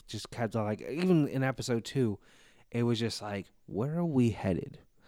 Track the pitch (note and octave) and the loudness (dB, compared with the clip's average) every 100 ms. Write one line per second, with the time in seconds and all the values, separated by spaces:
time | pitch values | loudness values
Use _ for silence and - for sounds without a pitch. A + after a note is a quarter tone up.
0 | - G#2+ - - A2+ A2+ G#2 G#2+ C2+ C#3+ | -12 -10 -10 -6 -4 -2 -2 -4 -6 -2
1 | F#3 E3+ C#3 C3+ C3 C3 B2 A#2 - C#3 | 4 4 4 0 -2 -2 -2 -2 0 0
2 | A#2 G2 - - - - - A#2+ A#2+ A2+ | 0 -2 -10 -20 -20 -20 -6 0 2 2
3 | A2+ - G#2 G2+ F2+ _ - F#2+ C#3 E3 | -2 -4 -6 -6 -8 _ -8 -4 -2 0
4 | F3 C3+ A#2+ G2+ G2+ F2 - - - _ | 2 4 4 4 0 0 -2 -12 -20 _